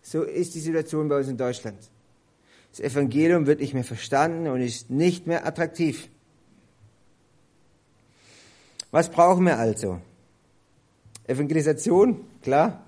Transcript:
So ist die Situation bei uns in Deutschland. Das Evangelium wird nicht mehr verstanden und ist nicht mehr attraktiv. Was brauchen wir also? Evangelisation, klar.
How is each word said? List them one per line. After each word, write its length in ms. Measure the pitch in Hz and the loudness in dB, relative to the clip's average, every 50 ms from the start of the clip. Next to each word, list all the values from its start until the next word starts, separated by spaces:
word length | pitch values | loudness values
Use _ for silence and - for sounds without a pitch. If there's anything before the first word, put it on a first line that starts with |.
| _ | _
So 220 | - - 156 160 | -6 -6 -4 -4
ist 320 | - - - 180 180 - | -4 -4 -6 -6 -6 -6
die 40 | 170 | -8
Situation 480 | 151 165 160 160 156 160 - 156 156 151 | -6 -4 -2 -4 -4 -2 -4 -4 -2 0
bei 100 | 143 143 | 0 -2
uns 100 | 135 131 | -2 -4
in 80 | 131 | -4
Deutschland. 420 | 110 127 123 123 - - 113 101 98 - - _ _ _ _ _ _ _ _ _ _ _ _ _ _ _ _ _ | -4 -4 -4 -4 -6 -10 -14 -14 -14 -20 -20 _ _ _ _ _ _ _ _ _ _ _ _ _ _ _ _ _
Das 80 | - | -8
Evangelium 680 | - 139 120 143 143 131 113 143 156 165 175 175 156 | -8 -4 -2 0 -2 0 2 2 2 4 4 2 4
wird 140 | 139 151 147 | 2 2 0
nicht 120 | 143 131 135 | 0 -6 -4
mehr 120 | 131 120 | -6 -6
verstanden 640 | - 120 110 - - 143 139 151 165 170 165 165 156 | -6 -8 -12 -8 -2 0 2 2 2 0 -4 -4 -4
und 120 | 131 127 | -2 -2
ist 300 | 127 120 113 - - - | -2 -4 -6 -8 -10 -6
nicht 380 | 123 139 165 180 175 180 - 160 | -2 2 2 2 2 0 -4 -4
mehr 180 | 170 165 - | -4 -2 -4
attraktiv. 640 | 160 160 - 170 160 - - 165 156 131 - - - _ _ _ _ _ _ _ _ _ _ _ _ _ _ - - _ _ _ _ _ _ _ _ _ _ _ _ _ _ _ _ _ _ _ _ _ _ _ _ _ _ _ _ - - - - _ _ _ _ _ _ - _ | -6 -4 -4 -6 -6 -2 -2 -2 -2 -2 -6 -12 -20 _ _ _ _ _ _ _ _ _ _ _ _ _ _ -20 -20 _ _ _ _ _ _ _ _ _ _ _ _ _ _ _ _ _ _ _ _ _ _ _ _ _ _ _ _ -20 -20 -20 -20 _ _ _ _ _ _ -18 _
Was 180 | - 151 170 175 | 0 0 0 2
brauchen 360 | - - 170 180 185 180 185 | 4 6 6 6 6 6 4
wir 140 | 180 151 110 | 4 4 4
also? 420 | 117 113 107 107 - 98 90 82 87 _ _ _ _ _ _ _ _ _ _ _ _ _ _ _ _ _ _ _ _ - _ - _ | 2 0 0 0 -4 -6 -6 -6 -12 _ _ _ _ _ _ _ _ _ _ _ _ _ _ _ _ _ _ _ _ -20 _ -20 _
Evangelisation, 1000 | - 127 131 147 139 156 160 147 156 151 - - - 170 185 202 254 220 - - - - - - | -6 -4 -2 -2 0 0 2 2 2 0 0 0 2 4 6 6 4 4 -2 -6 -18 -20 -12 -4
klar. 420 | - 131 143 160 233 - - - | 0 2 4 4 2 0 -6 -16